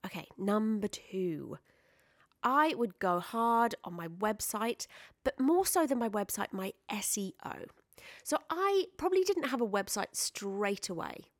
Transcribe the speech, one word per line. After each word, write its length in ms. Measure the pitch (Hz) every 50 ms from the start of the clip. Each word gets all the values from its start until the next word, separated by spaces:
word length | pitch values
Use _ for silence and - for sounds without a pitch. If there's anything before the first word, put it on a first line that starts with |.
| -
Okay, 220 | 185 - 180 - - -
number 500 | - 190 196 202 214 220 220 220 214 196
two, 680 | 202 - - - - - 190 185 180 160 147 139 - - 147 _ _ _ _ _ _ _ _ _ _ _ _ _ _ _ _ -
I 320 | 240 254 285 311 320 302
would 240 | - 240 208 180 _
go 200 | - 185 175 175
hard 540 | 170 - - 226 233 233 233 233 233 - 196 - -
on 120 | 170 175
my 120 | 170 170
website, 800 | 165 170 180 208 214 214 214 - - - 208 214 233 233 _ - - - - - - _ _ _
but 160 | 539 - -
more 260 | 262 269 330 359 392
so 220 | - - 359 320
than 100 | 254 277
my 120 | 240 233 226
website, 440 | 202 214 202 - - - 202 - -
my 200 | 190 190 196 - _ _ -
S 280 | - 208 202 - -
E 160 | 208 196 190 - _ -
O. 100 | 175 - - - - - _ _ _ _ - - - - - -
So 140 | - 294 - - _
I 340 | 311 339 381 403 403 392 359 - _
probably 260 | - 294 370 370 381 370
didn't 260 | 381 403 349 277 254
have 120 | 254 247
a 60 | 240
website 460 | 208 190 202 196 - - 208 196 - -
straight 760 | - - - _ - 202 196 190 202 208 202 202 190 - -
away. 420 | 185 165 160 - - - - _ _ _